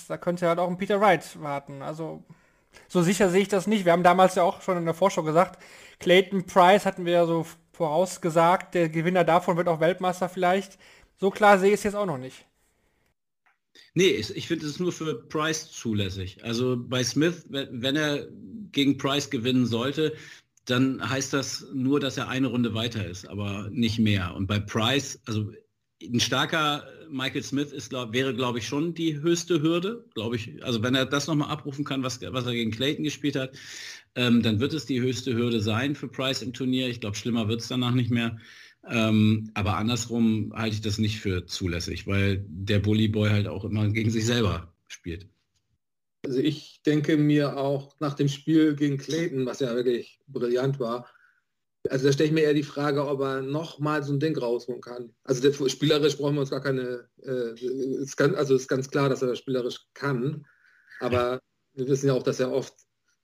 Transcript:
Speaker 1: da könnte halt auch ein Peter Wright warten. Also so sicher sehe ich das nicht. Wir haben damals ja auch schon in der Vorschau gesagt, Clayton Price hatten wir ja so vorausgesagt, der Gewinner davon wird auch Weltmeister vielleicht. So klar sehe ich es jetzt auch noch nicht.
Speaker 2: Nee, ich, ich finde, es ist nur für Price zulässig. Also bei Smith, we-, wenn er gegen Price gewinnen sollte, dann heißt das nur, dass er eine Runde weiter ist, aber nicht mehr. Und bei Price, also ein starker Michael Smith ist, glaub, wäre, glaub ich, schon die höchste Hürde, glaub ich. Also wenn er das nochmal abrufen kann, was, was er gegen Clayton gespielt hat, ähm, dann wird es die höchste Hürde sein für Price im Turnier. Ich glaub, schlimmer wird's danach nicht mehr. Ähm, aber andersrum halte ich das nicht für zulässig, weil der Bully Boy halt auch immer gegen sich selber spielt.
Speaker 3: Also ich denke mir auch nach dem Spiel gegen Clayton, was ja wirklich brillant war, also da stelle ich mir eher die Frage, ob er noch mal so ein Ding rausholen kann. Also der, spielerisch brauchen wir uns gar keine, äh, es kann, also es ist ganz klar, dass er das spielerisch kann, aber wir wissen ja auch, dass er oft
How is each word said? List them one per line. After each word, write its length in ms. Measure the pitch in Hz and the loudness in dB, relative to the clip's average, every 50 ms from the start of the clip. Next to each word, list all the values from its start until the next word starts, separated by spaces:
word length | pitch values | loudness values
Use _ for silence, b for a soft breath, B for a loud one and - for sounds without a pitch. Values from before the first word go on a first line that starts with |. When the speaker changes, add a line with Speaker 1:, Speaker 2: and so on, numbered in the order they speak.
| - - | -10 -10
Speaker 1:
da 80 | 160 | -10
könnte 300 | 156 - 180 175 175 180 | -6 -2 -4 -2 0 2
halt 140 | 170 170 175 | 0 2 2
auch 100 | 180 180 | 0 -2
ein 80 | 180 180 | -2 -4
Peter 220 | 202 196 208 196 | -2 0 2 4
Wright 420 | 214 208 175 151 - - - 170 156 | 6 6 6 4 2 -8 -16 -12 -8
warten. 400 | 147 143 139 - - 139 135 135 | -6 -6 -6 -8 -10 -16 -12 -10
Also 420 | 151 156 156 165 156 156 160 - _ b b b b b b b _ b b b | -10 -8 -8 -10 -10 -10 -14 -16 _ b b b b b b b _ b b b
so 160 | b - 180 170 | b 2 2 4
sicher 280 | 170 202 170 214 180 | 4 4 4 2 4
sehe 120 | 175 190 202 | 4 4 2
ich 60 | - | 4
das 180 | 208 190 175 | 2 0 0
nicht. 200 | 202 220 208 185 | 2 0 2 4
Wir 60 | 175 165 | 4 4
haben 120 | 175 175 | 6 6
damals 320 | 180 180 190 190 185 - | 6 8 8 6 6 6
ja 80 | 202 170 | 4 2
auch 180 | 185 - - - | 2 2 -2 -2
schon 160 | - 185 175 | -2 -2 0
in 60 | 165 | 0
der 100 | 165 160 | -2 0
Vorschau 300 | - 185 196 - 185 160 | 2 2 2 2 2 -2
gesagt, 360 | 156 151 165 185 185 - B B B B B B B B B | 2 4 4 4 4 0 B B B B B B B B B
Clayton 480 | - 180 175 185 190 185 196 190 175 | 2 6 6 6 6 4 0 -4 -4
Price 400 | - - 196 175 180 202 196 - | 2 6 8 8 8 8 6 4
hatten 180 | 196 185 - 180 | 0 -4 -2 -2
wir 80 | 170 175 | 2 4
ja 140 | 175 175 | 4 4
so 180 | 165 165 165 156 - - _ _ _ _ | 4 2 0 -2 -4 -10 _ _ _ _
vorausgesagt, 1000 | - 170 151 147 165 185 185 - - - 175 156 170 165 170 185 185 - - - | -4 -2 0 2 2 0 0 -2 -4 -4 0 4 4 6 6 4 2 0 -2 0
der 140 | 180 170 160 | 0 0 0
Gewinner 360 | 156 165 160 180 185 185 170 | 0 0 0 2 2 2 4
davon 320 | 160 160 151 - - 175 | 6 4 4 4 2 0
wird 120 | 165 175 175 | 0 2 0
auch 120 | 165 156 | 2 2
Weltmeister 480 | 160 165 185 185 185 180 175 180 190 175 | 2 2 2 2 0 -2 -2 -2 -4 -4
vielleicht. 500 | 180 190 180 175 185 202 190 - - b b b b b b b b - | -2 0 2 2 2 2 0 -4 -14 b b b b b b b b -2
So 120 | 190 202 | -2 0
klar 280 | 196 - 214 202 202 185 | 2 6 8 8 8 8
sehe 120 | 185 202 | 8 4
ich 40 | 208 | 4
es 80 | 202 - | 4 0
jetzt 140 | 208 196 | -4 -2
auch 100 | 208 208 | -2 -4
noch 120 | 185 147 127 | -4 -4 -6
nicht. 260 | 131 131 - - - _ _ _ _ _ _ _ _ _ _ _ _ _ _ _ _ _ _ _ _ _ _ _ _ _ _ b b b b | -8 -12 -14 -16 -20 _ _ _ _ _ _ _ _ _ _ _ _ _ _ _ _ _ _ _ _ _ _ _ _ _ _ b b b b
Speaker 2:
Nee, 160 | 160 190 180 | 2 4 4
ich, 240 | 123 92 110 - - | 4 2 -2 -6 -8
ich 140 | 160 - - | -8 -6 -4
finde, 160 | 170 160 151 | -6 -4 -4
es 80 | 147 - | -8 -6
ist 80 | - | -4
nur 120 | 180 175 - | -4 -4 -4
für 360 | - 160 156 147 - - - | -6 -6 -6 -6 -8 -10 -8
Price 420 | - 156 151 160 160 156 - - | -4 -2 -2 -2 -2 -4 -6 -12
zulässig. 760 | - - - 120 107 101 101 92 92 98 90 92 - - - | -16 -8 -6 -4 -2 -2 -2 -2 -4 -8 -8 -10 -10 -10 -8
Also 320 | 117 113 117 127 127 127 123 | -6 -4 -2 0 -2 -2 -2
bei 260 | 120 123 127 127 123 | -4 -4 -2 -2 0
Smith, 400 | 120 - 139 151 175 170 170 - - | 0 0 2 0 0 0 -4 -12 -10
we-, 200 | 135 139 135 - | -8 -8 -8 -8
wenn 260 | 131 120 113 135 135 | -8 -6 -4 -2 -2
er 300 | 156 151 147 143 135 - - - 98 - 92 - - - - - | 0 0 0 -2 -4 -6 -10 -16 -18 -18 -16 -16 -16 -14 -6 -2
gegen 240 | 143 139 135 135 | 0 2 2 2
Price 320 | - - 135 139 143 139 - | 0 0 -2 0 -2 -2 -2
gewinnen 380 | 139 120 110 127 127 127 123 | -4 -2 -2 2 2 2 2
sollte, 480 | 107 117 113 120 139 143 156 156 151 156 B B B B B B B _ _ - | 2 2 0 0 -2 -2 0 -2 -2 -2 B B B B B B B _ _ -4
dann 440 | - 123 123 135 135 131 98 87 113 | 0 2 2 2 2 0 -2 -4 -2
heißt 240 | 135 135 131 - 151 | -2 -2 -2 -2 -2
das 340 | 139 127 - - - - - - | -2 -2 -2 -8 -10 -12 -8 -6
nur, 260 | 131 127 131 143 143 | -2 0 2 2 2
dass 160 | 139 131 - | 2 0 -4
er 120 | 139 117 90 | -4 -6 -4
eine 200 | 123 131 135 127 | -2 0 0 0
Runde 260 | 110 123 120 117 101 | 2 2 0 0 0
weiter 320 | 110 113 120 117 110 92 | -2 -4 -2 -2 -4 -6
ist, 200 | 85 90 95 - - | -6 -8 -12 -14 -12
aber 400 | 87 101 104 101 98 101 98 - | -8 -6 -4 -4 -4 -6 -8 -8
nicht 280 | - 123 117 110 107 113 | -2 0 0 0 2 2
mehr. 360 | 110 104 104 95 90 85 - | 4 4 4 2 0 -2 -4
Und 120 | 90 98 | -6 -4
bei 120 | 92 104 104 | 0 0 -2
Price, 600 | 104 104 - 117 110 120 135 139 135 - - - - | -2 -2 -2 0 0 2 2 0 0 -4 -12 -14 -10
also 260 | - 110 107 107 107 - - _ _ _ _ _ _ _ _ | -6 -4 -4 -4 -6 -8 -14 _ _ _ _ _ _ _ _
ein 200 | 80 95 120 120 | -10 -2 0 0
starker 680 | - - 139 127 151 - 170 160 151 147 147 143 - - - - - 160 | 0 2 0 0 0 0 0 0 0 0 0 -2 -6 -12 -20 -20 -18 -14
Michael 320 | 147 131 127 135 135 143 113 | -8 -6 -6 -4 -4 -6 -6
Smith 300 | - 131 139 143 - 135 | -4 -4 -4 -4 -4 -8
ist, 180 | - - - | -14 -12 -8
glaub, 220 | 135 127 123 113 107 | -8 -8 -6 -4 -2
wäre, 220 | 127 135 135 120 | -2 0 0 0
glaub 220 | 113 127 123 117 | -2 -2 -2 -2
ich, 120 | 120 110 - | -4 -4 -4
schon 260 | 143 143 165 175 170 | -4 -2 -2 -4 -4
die 260 | 165 165 165 151 143 | -4 -4 -4 -4 -2
höchste 420 | 147 170 170 170 - - 175 151 147 | 0 0 0 0 0 0 0 2 2
Hürde, 420 | 160 170 175 175 202 233 233 - _ - | 2 0 0 -2 -4 -8 -8 -14 _ -10
glaub 200 | 113 104 117 123 | -6 -6 -4 -4
ich. 280 | 110 - 117 - - - | -4 -6 -8 -14 -10 -6
Also 180 | 120 117 113 107 | -4 -2 0 0
wenn 120 | 123 131 | 2 2
er 120 | 135 131 | 2 2
das 200 | 131 143 143 139 | 2 0 -2 -2
nochmal 240 | 160 160 147 143 - | 0 -2 -2 -2 -2
abrufen 340 | 151 147 - 147 131 147 143 | -6 -8 -8 -10 -8 -6 -6
kann, 180 | - 139 135 127 | -6 -4 -4 -4
was, 180 | 127 127 - | -6 -6 -8
was 260 | - 131 123 131 120 | -10 -8 -6 -4 -4
er 60 | 123 120 | -4 -2
gegen 180 | 120 117 110 | -2 -2 -2
Clayton 340 | 110 113 131 143 151 - 156 | -2 -2 -2 -2 -2 -2 -4
gespielt 320 | 147 - - - 147 - | -6 -6 -4 -4 -4 -2
hat, 200 | 139 131 131 B B B B B B B B B B B B - | -2 -4 -6 B B B B B B B B B B B B -4
ähm, 280 | 131 123 123 117 117 104 | 0 2 4 4 4 4
dann 180 | - 110 104 | 4 2 2
wird 140 | 131 143 156 | 0 0 -2
es 120 | 147 - | -4 -4
die 140 | - 135 120 | -2 -2 0
höchste 340 | 123 127 127 123 - 135 117 | 0 -2 -2 -2 -4 -2 -2
Hürde 260 | 113 120 120 117 113 | 0 0 0 0 0
sein 340 | 101 110 107 110 131 143 151 | 0 0 0 0 0 -2 -4
für 140 | - - 117 | -6 -8 -12
Price 340 | - - 131 135 131 - - | -8 -4 -4 -2 -2 -4 -6
im 100 | 127 117 | -8 -8
Turnier. 360 | - 135 127 127 131 131 123 | -4 -2 -2 0 0 -2 -2
Ich 120 | 120 120 | -4 -6
glaub, 160 | - 104 101 | -6 -6 -6
schlimmer 320 | - - 123 117 117 110 104 | -6 -4 -2 -2 0 0 0
wird's 200 | 117 110 - - | -2 -4 -4 -6
danach 260 | 131 123 123 120 120 | -4 -2 0 0 2
nicht 160 | 127 120 107 | 0 0 0
mehr. 280 | 120 120 117 117 117 113 B B B B B B B B - | 0 0 0 -2 -6 -8 B B B B B B B B -12
Ähm, 640 | - 123 117 110 110 107 107 107 107 110 110 110 110 - | -4 -2 0 2 4 6 6 6 6 4 2 0 -6 -6
aber 220 | 104 101 104 92 | -2 0 0 0
andersrum 760 | 85 107 117 123 120 123 120 113 120 113 113 110 107 101 110 - | 0 0 0 -2 -2 -4 -4 0 2 2 2 2 0 -2 -4 -6
halte 220 | - 113 110 107 | -4 -4 -4 -4
ich 40 | 107 | -2
das 180 | 110 110 98 101 | -4 -4 -2 0
nicht 220 | 110 107 110 - | -2 -2 -2 -2
für 260 | - 101 92 90 - | -2 -2 -2 -2 -4
zulässig, 600 | - - - 98 87 85 85 - - 82 - - | -6 -8 -4 -4 -2 -2 -2 -4 -6 -8 -8 -4
weil 380 | - 98 98 98 101 98 95 98 | -2 0 0 2 2 0 -2 -4
der 320 | - 76 92 98 98 104 104 | -8 -10 -8 -2 0 0 2
Bully 300 | 98 104 107 107 110 107 | 2 4 4 4 4 2
Boy 200 | 107 107 107 104 | 2 2 2 2
halt 200 | 104 101 98 82 | 2 2 0 0
auch 160 | 76 95 107 | -4 -6 -6
immer 240 | 101 107 107 107 104 | -4 -2 0 0 0
gegen 220 | 104 113 107 107 | 0 0 0 0
sich 140 | 110 113 104 | 0 0 0
selber 480 | 117 120 120 113 92 85 87 - - _ _ _ | 2 2 2 2 2 0 -2 -6 -12 _ _ _
spielt. 400 | - - - - 85 - - - - _ _ _ _ _ _ _ _ _ _ _ _ _ _ _ _ _ _ - | -20 -20 -14 -10 -10 -10 -10 -12 -18 _ _ _ _ _ _ _ _ _ _ _ _ _ _ _ _ _ _ -8
Speaker 3:
Also 140 | 143 123 131 | -4 -2 0
ich 420 | - 156 143 - - - - _ - | 0 0 -2 -4 -10 -20 -16 _ 0
denke 300 | 151 147 151 147 - 160 | 2 2 2 2 2 2
mir 400 | 151 147 147 147 147 143 131 - 139 | 4 4 4 4 4 2 0 -2 -2
auch 380 | 139 139 139 139 - - _ - | -2 0 0 -2 -4 -8 _ -6
nach 140 | 151 143 139 | -6 -6 -2
dem 140 | - 143 143 | 0 0 0
Spiel 480 | 139 - - 156 160 156 156 156 147 | 0 -2 -2 2 4 6 6 4 4
gegen 200 | 143 147 143 139 | 2 0 0 0
Clayton, 480 | 135 - - 147 165 170 165 135 131 131 | -2 -4 -4 -4 -2 -2 -2 -2 -2 -4
was 140 | 120 113 - | -4 -2 -2
ja 140 | 139 120 117 | -2 -2 0
wirklich 460 | 123 123 127 120 113 - - - _ _ - | 0 2 2 0 0 -2 -10 -18 _ _ -12
brillant 500 | 131 120 120 120 120 123 131 135 135 139 | -6 -4 -2 0 0 2 2 0 0 -2
war, 300 | 123 113 120 123 120 b b b b b b b b b _ _ _ _ _ _ - - | -4 -4 -4 -6 -8 b b b b b b b b b _ _ _ _ _ _ -6 -2
also 160 | 135 135 135 | -2 2 4
da 60 | 143 139 | 4 4
stelle 160 | 143 160 151 | 4 4 2
ich 60 | 156 | 4
mir 80 | 160 151 | 4 4
eher 120 | 147 147 | 4 4
die 80 | 151 147 | 2 0
Frage, 440 | - - 143 147 147 139 147 143 | -2 -6 -4 -2 -2 0 0 0
ob 140 | 139 143 131 | -2 -2 -2
er 200 | 139 135 135 135 135 | -2 -2 -2 -4 -4
noch 360 | 135 143 156 165 160 - - | -4 -4 -6 -6 -6 -8 -4
mal 240 | 147 151 151 151 143 | -2 -2 -2 -2 -2
so 100 | 139 143 | -2 -2
ein 80 | 139 | 0
Ding 160 | 151 160 151 | 0 0 0
rausholen 440 | 127 123 117 120 117 - - 120 - | 0 -2 -2 -2 -2 -4 -6 -10 -10
kann. 300 | - 120 120 123 123 117 _ _ _ | -10 -14 -14 -14 -14 -16 _ _ _
Also 180 | - 131 123 127 | -2 0 4 4
der, 260 | 143 139 - 147 131 | 4 4 4 0 -2
spielerisch 480 | - - 147 151 156 147 151 151 139 | -2 0 2 2 4 4 4 2 0
brauchen 180 | - 143 143 143 | 0 -2 0 0
wir 60 | 147 | 0
uns 100 | 139 135 | -2 -2
gar 100 | 147 131 | -4 -4
keine, 480 | 135 139 135 127 127 123 123 120 117 _ _ _ - | -2 -2 -2 -2 -2 -6 -8 -10 -12 _ _ _ -10
äh, 320 | 139 127 127 120 117 113 117 123 127 131 135 127 135 131 - 139 | -6 -4 -4 -4 -6 -6 -6 -6 -6 -4 -4 -4 -4 -4 -4 -6
es 140 | 139 - | -6 -2
kann, 180 | - 139 143 - | 2 2 2 2
also 200 | 143 147 135 135 | 2 2 4 2
es 80 | 127 - | 2 2
ist 60 | - | 0
ganz 220 | 143 131 135 - | -2 -2 -2 -2
klar, 180 | - 151 139 135 | 0 0 2 2
dass 140 | 127 120 131 | 2 0 0
er 60 | 123 | -2
das 100 | 117 101 | -2 -4
spielerisch 420 | - 139 131 127 120 123 113 - _ _ _ | -4 -4 -4 -2 -2 -4 -6 -8 _ _ _
kann, 520 | - 135 143 139 117 120 151 165 160 b b b b b b b b b b b b | -8 -4 -4 -2 -2 -2 -4 -4 -6 b b b b b b b b b b b b
aber 400 | 127 123 120 123 123 123 127 127 _ _ _ _ _ _ - | -4 0 0 0 0 0 -2 -6 _ _ _ _ _ _ -8
wir 140 | 135 127 131 | -6 -2 0
wissen 200 | 143 135 143 139 | 0 2 2 2
ja 60 | 131 | 2
auch, 80 | 123 - | 2 0
dass 180 | 139 - - | 0 0 0
er 120 | 127 127 131 | -2 -2 -2
oft 220 | 135 123 - _ _ _ _ _ _ _ _ _ _ | -4 -4 -4 _ _ _ _ _ _ _ _ _ _